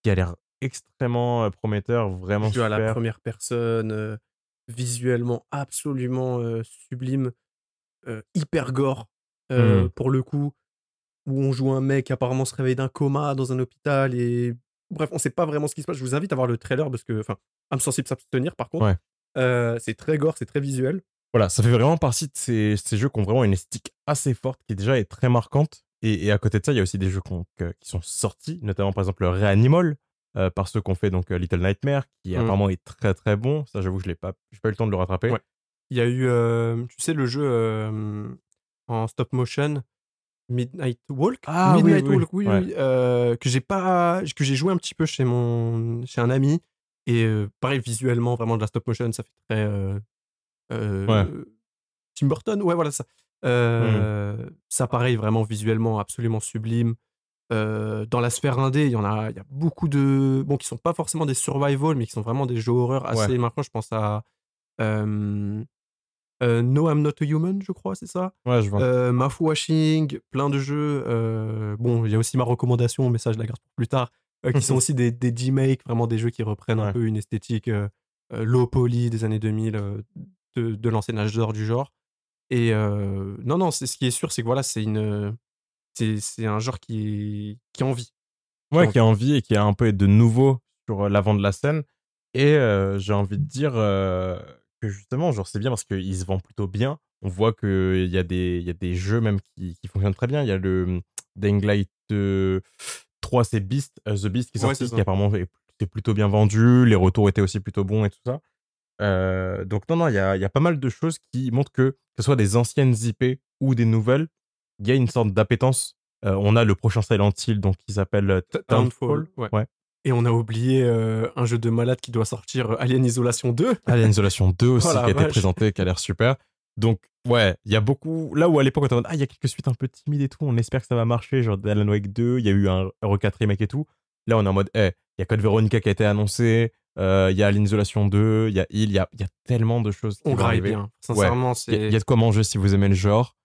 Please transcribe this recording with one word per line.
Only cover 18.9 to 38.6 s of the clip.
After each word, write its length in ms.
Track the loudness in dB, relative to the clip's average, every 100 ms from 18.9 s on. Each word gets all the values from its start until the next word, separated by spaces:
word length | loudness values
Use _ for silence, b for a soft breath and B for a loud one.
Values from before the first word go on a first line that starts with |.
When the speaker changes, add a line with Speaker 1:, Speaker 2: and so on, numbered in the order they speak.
| 2 _ _ _ -2
Speaker 2:
Euh, 400 | 0 2 0 -2
c'est 140 | -6
très 240 | -6 -2 0
gore, 180 | 0 -2
c'est 80 | -6
très 140 | -4
visuel. 420 | -4 -2 -2 -2 _ _ _
Speaker 1:
Voilà, 140 | 2 2
ça 160 | 4
fait 60 | 4
vraiment 280 | 4 4 2
partie 300 | 0 -2 -6
de 40 |
ces, 420 | -6 -2 0 2 0
ces 200 | -2 -2
jeux 100 | 0
qui 100 | -2
ont 40 |
vraiment 200 | 0 2
une 100 | 2
esthétique 400 | 2 -2 -14 -14 _ -4
assez 280 | -2 -2
forte, 280 | -2 -6 -8 -10
qui 80 | -4
déjà 220 | 0 0
est 80 | 0
très 240 | -2 2
marquante, 560 | 2 0 -2 -2 -4 _ _
et, 220 | -2 0 0
et 60 |
à 60 | 0
côté 220 | 2 0
de 60 | 0
ça, 80 |
il 20 | 0
y 40 |
a 40 |
aussi 140 | 0 0
des 120 | -2
jeux 120 | -2
qu'on, 240 | -6 -8 -8 _
que, 160 | -10 -10
qui 100 | -10
sont 120 | -10
sortis, 580 | -8 -6 -6 -6 -12 -8
notamment 320 | -6 -2 -2
par 100 | 0
exemple 200 | -4 -2
le 60 | -2
Reanimal, 680 | 2 2 4 6 4 2 -4 _ _ _ -4
euh, 120 | -2
par 160 | -2 -4
ceux 120 | -4
qu'on 120 | -4 -2
fait 140 | 0
donc, 220 | -2 -2
euh, 60 | -4
Little 220 | -2 0
Nightmare, 420 | 0 0 -2 -2 -4 _
qui 80 | -6
Speaker 2:
Mm. 60 | -2
Speaker 1:
apparemment 300 | 0 2 0
est 140 | -2
très, 300 | -8 -4 -2
très 220 | 0 -2 0
bon. 300 | 0 -4 -4
Ça, 160 | -6
j'avoue, 180 | -4 -4
je 60 | -6
l'ai 80 | -8
pas, 180 | -10 -12 _
j'ai 80 | -6
pas 100 | -4
eu 20 |
le 60 | -2
temps 80 | -2
de 60 |
le 60 | 0
rattraper. 340 | -2 -2 -2
Speaker 2:
Ouais. 100 | -2 _ _ _ _ _
Il 80 | -2
y 40 |
a 40 | 0
eu, 220 | 0 2
euh, 580 | 2 2 0 -2 -4 -8
tu 80 | -8
sais, 140 | -4
le 120 | -2 -2
jeu, 160 | 0
euh, 840 | 0 0 0 -2 -4 -6 -6 -8 -10 -14 _ _